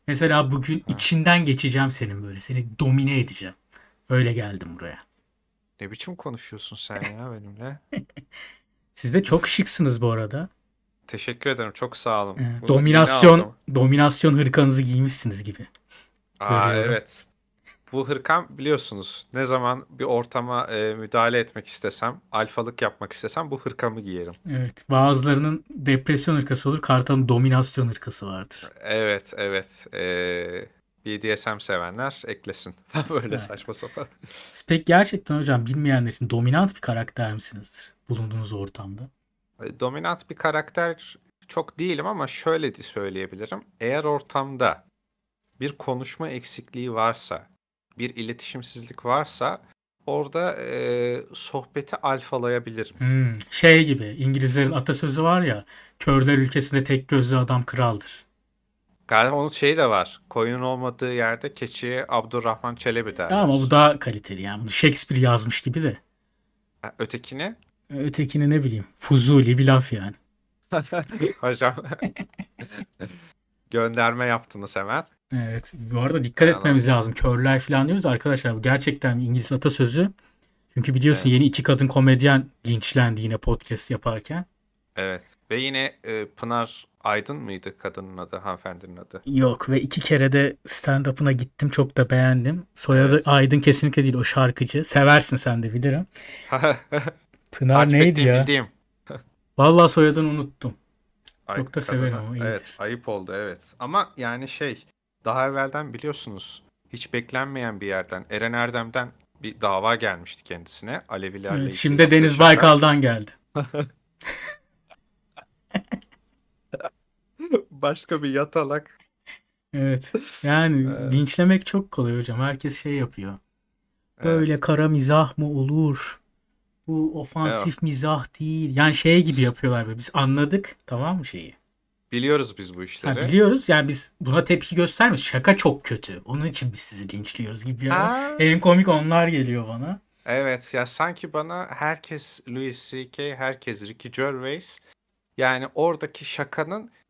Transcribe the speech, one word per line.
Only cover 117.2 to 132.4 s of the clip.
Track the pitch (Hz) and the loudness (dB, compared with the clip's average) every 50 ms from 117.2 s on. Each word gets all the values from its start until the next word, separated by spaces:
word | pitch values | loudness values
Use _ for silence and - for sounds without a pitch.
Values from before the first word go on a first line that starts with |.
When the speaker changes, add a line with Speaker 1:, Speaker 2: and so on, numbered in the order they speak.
| _ _ _ _ 311 349 294 208 - _ | _ _ _ _ -4 -2 -2 -2 -2 _
Speaker 2:
Başka | 151 139 139 143 156 - - - 170 151 147 | -8 -4 -2 -2 -2 -4 -6 -6 -6 -4 -4
bir | 139 | -2
yatalak. | 135 139 147 143 - 165 147 135 147 151 151 - _ _ _ _ _ _ _ - - - _ _ _ _ _ _ - | -2 -2 -2 0 -2 -2 -2 -2 -4 -6 -6 -10 _ _ _ _ _ _ _ -20 -20 -20 _ _ _ _ _ _ -4
Speaker 1:
Evet. | 143 135 135 131 127 - - - 226 277 - - - - | -2 0 0 0 -2 -4 -6 -6 -6 -6 -8 -12 -6 -2
Yani | 143 147 156 165 160 151 135 131 135 - 110 | 2 2 4 4 4 2 2 2 0 -2 -4
Speaker 2:
Evet. | 110 131 131 | -2 0 2
Speaker 1:
linçlemek | 139 147 135 - - 175 185 190 185 190 | 2 2 2 2 4 6 6 6 4 2
çok | - - 196 196 - | -2 -4 -4 -4 -4
kolay | - - 123 120 120 | -4 -2 -2 0 0
hocam. | 120 120 123 113 123 | -2 -4 -4 -4 -2
Herkes | 135 139 139 135 - 143 - - - | -2 -2 -4 -4 -6 -8 -8 -6 -6
şey | 147 143 | -6 -4
yapıyor. | 139 127 120 - - 95 98 101 98 _ _ _ _ _ _ _ _ _ _ _ _ _ _ _ _ - | -4 -4 -6 -6 -10 -12 -12 -12 -14 _ _ _ _ _ _ _ _ _ _ _ _ _ _ _ _ 0
"Böyle | 165 165 160 156 151 | 0 2 2 2 2
Speaker 2:
Evet. | 151 139 | 0 0
Speaker 1:
kara | - - 156 147 156 156 | 0 0 2 2 4 2
mizah | 156 143 131 135 151 156 156 127 - | 2 2 4 4 4 4 4 2 0
mı | - 151 147 | -4 -4 -2
olur? | 147 139 131 139 151 160 160 147 131 - - - - - _ _ _ _ _ _ _ _ _ _ _ _ _ | 0 -2 0 0 2 2 2 2 0 -2 -6 -12 -16 -18 _ _ _ _ _ _ _ _ _ _ _ _ _
Bu | - 160 156 156 160 156 156 | -4 -2 -2 -2 -2 -4 -6
ofansif | 131 - - 160 156 - 113 - 196 175 135 | -10 -8 -6 -4 -2 0 0 0 -2 -2 -4
Speaker 2:
Evet. | - | -2
Speaker 1:
mizah | 175 156 143 127 147 156 156 143 123 - - - | -4 -4 -2 -2 -2 -2 -2 -2 -4 -8 -10 -8
değil." | 156 156 160 160 156 139 127 | -6 -4 -4 -4 -4 -2 2
Yani | 139 151 156 147 | 4 4 4 4
şey | - - 165 170 180 | 4 4 6 6 6
gibi | 170 160 | 6 4
Speaker 2:
Biz | 139 131 127 | 2 2 2
Speaker 1:
yapıyorlar | 123 120 - - 127 123 117 113 | 2 2 0 -2 0 0 0 -2
böyle. | 110 113 | -4 -8
Biz | 113 - - - | -8 -10 -4 -2
anladık, | 143 139 131 135 143 147 147 190 196 196 - - _ _ | 0 2 2 2 2 2 0 0 -2 -4 -6 -14 _ _
tamam | - 127 120 139 165 190 | -10 -6 -4 -4 -4 -4
mı | 180 131 | -4 -6
şeyi? | - - 87 82 76 - _ _ _ _ _ _ _ _ _ _ _ | -8 -12 -14 -14 -16 -18 _ _ _ _ _ _ _ _ _ _ _
Speaker 2:
Biliyoruz | 117 120 127 143 151 147 | -4 -2 2 2 2 2